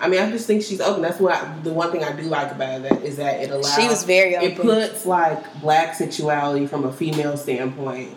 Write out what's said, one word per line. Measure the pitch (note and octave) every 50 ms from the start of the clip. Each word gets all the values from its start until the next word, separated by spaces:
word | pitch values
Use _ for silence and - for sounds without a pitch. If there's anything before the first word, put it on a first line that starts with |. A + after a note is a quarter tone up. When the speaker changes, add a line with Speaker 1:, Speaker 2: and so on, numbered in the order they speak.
Speaker 1:
I | D#3 F3
mean, | F#3 F#3
I | G#3 G#3+
just | A#3 A3 - -
think | G#3+ G#3+
she's | G#3+ - G3 E3+
open. | - G3 G3+ F3
That's | E3 E3+ - -
what | F#3+ F3 D#3+
I, | - - D#3 - D#3
the | D#3 E3
one | D#3+ E3 E3+ E3+
thing | F#3 E3
I | D3+ D3
do | D3 D#3 D#3
like | D#3+ D#3 C#3 C#3 C#3
about | C3+ C#3 C3+ C3 C3 C3
that | C3 C3+ - - -
is | D3 C#3 C#3+
that | C#3+ C#3 C3+ -
it | C3+ C#3
allows, | C#3 C#3 C#3 C#3+ D3+
Speaker 2:
She | G3 A#3
was | A#3+ A3+ F#3+
very | F3+ F3+ F#3 F#3 F#3+ F#3 F3
Speaker 1:
it | F3 F3+ F3 - -
Speaker 2:
open. | F#3 A#3
Speaker 1:
puts, | G#3+ A3 G#3+ - - - -
like, | F3+ F3+ E3+ E3 D#3 D3+ D3+ - - - D3
black | C#3+ D3+ D3+ D#3+ E3 D#3+ -
sexuality | - E3 D3 - - D3+ D3+ D3 D3 C#3+ C#3+ C#3+ C#3+ C#3
from | C#3 D3+ C#3+ C3+
a | C3
female | C3+ - E3 D#3 D3 D3+ D3 C#3+ C#3+
standpoint, | C#3 - C#3+ B2+ C3 C3+ C3 C3+ C#3+ C3+ C3 B2 B2+ - - -